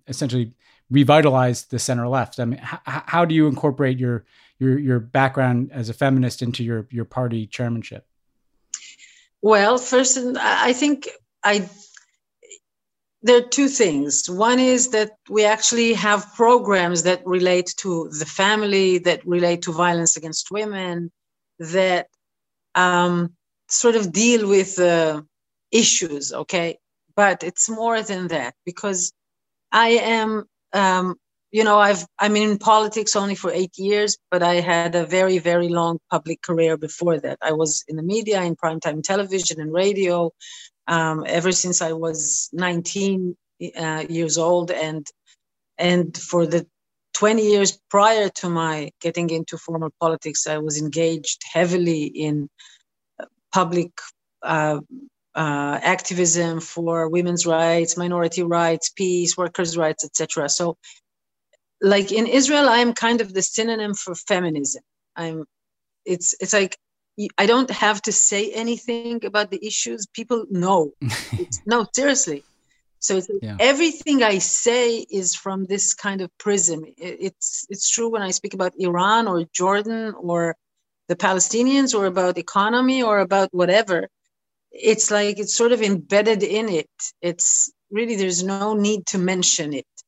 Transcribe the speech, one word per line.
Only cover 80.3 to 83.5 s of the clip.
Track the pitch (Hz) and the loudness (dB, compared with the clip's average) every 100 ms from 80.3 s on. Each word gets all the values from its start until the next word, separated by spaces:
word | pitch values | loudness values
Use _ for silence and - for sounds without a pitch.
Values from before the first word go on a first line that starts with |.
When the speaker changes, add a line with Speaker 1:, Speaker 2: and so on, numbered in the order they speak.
| 170 170 - _ _ _ _ - | -2 -2 -4 _ _ _ _ -8
Speaker 2:
the | 175 | -2
Palestinians | 196 185 - 220 254 277 262 214 | 0 0 0 2 2 2 2 0
or | 190 | 0
about | 180 180 175 | 0 0 -2
economy | 165 196 208 240 254 262 | -2 0 2 2 2 2
or | 226 202 | 2 2
about | 185 190 190 | 2 2 2